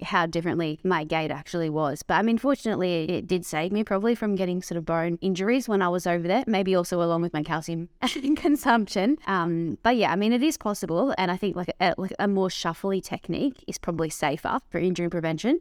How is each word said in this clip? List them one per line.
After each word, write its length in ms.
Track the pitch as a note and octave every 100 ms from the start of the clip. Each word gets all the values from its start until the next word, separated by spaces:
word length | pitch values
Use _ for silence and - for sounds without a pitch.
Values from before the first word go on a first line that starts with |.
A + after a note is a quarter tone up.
how 240 | F3 F#3+ E3
differently 540 | E3+ E3+ D3+ D#3+ D#3
my 220 | F#3 E3+
gait 260 | D#3 D#3+ D#3
actually 400 | C#3+ - F3 D#3+
was. 320 | D3+ D3 C#3+
But 120 | -
I 80 | F3
mean, 140 | A3 A3+
fortunately, 720 | C4+ C#4 A3+ G3 F3+ E3+ D#3
it 200 | E3 -
did 180 | F3+ E3+
save 240 | D#3 F3
me 140 | G#3
probably 320 | G#3+ F#3+ A3+ A#3+
from 180 | G#3+
getting 260 | G3 F#3 F3+
sort 160 | - E3+
of 80 |
bone 340 | D#3+ E3 E3+ E3+
injuries 480 | F#3+ F3+ G3 C4 A#3+
when 140 | G3+
I 60 | F3+
was 160 | F3+
over 220 | F3+ F3 E3+
there, 160 | G#3+ -
maybe 260 | G3 F#3+
also 260 | F#3 F3 F3+
along 220 | E3+ E3+
with 100 | E3+
my 120 | D#3
calcium 460 | D3 D#3+ - E3 E3+ - -
<laughs> 220 | D#4 C4+
consumption. 840 | D4+ E4+ D4 - A#3 G3+ G3+ G3+ D#4 -
Um, 500 | F#3+ E3+ E3 E3 -
but 100 | -
yeah, 160 | B3 F3+
I 60 | F3
mean, 160 | G#3+
it 100 | A#3+
is 140 | D4+ -
possible. 580 | G#3+ G#3 F3 E3 C4+ -
And 140 | F#3
I 60 | F3+
think, 180 | G3+
like, 180 | F3 F3+ -
a, 140 | F#3 -
like, 160 | F#3+ -
a 80 | G3+
more 220 | G3 F#3+
shuffly 520 | - F3 E3 G3 F#3+
technique 600 | - - - E3 C4+ - -
is 100 | -
probably 320 | - E3 D#3+
safer 480 | - D3+ D3+ - C4 -
for 80 | F3
injury 300 | F3+ F3 F3
prevention. 520 | F3 D#3+ D#3 A3 E4+